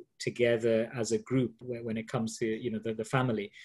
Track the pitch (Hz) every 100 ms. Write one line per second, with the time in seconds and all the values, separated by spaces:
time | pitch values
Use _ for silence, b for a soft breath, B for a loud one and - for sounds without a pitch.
0 | - - - 110 120 117 113 113 113 131
1 | 110 110 - 131 120 - 123 120 117 110
2 | 113 127 113 - 113 110 120 107 113 110
3 | 110 135 127 110 101 B